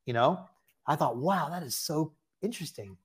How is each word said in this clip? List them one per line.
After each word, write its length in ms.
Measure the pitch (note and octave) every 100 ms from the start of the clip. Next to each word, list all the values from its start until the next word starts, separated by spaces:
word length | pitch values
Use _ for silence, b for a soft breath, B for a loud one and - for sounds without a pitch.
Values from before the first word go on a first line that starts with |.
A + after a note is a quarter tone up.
| -
you 80 |
know? 340 | A#2 C3 F3+ - _ _ _ -
I 80 | D3+
thought, 220 | C#3+ A#2
"Wow, 320 | D#3 G3 D#3
that 140 | F3
is 120 | D3 -
so 380 | - D#3 D#3 - _ _
interesting 560 | G3+ A#3+ D#3+ - G2+ F#2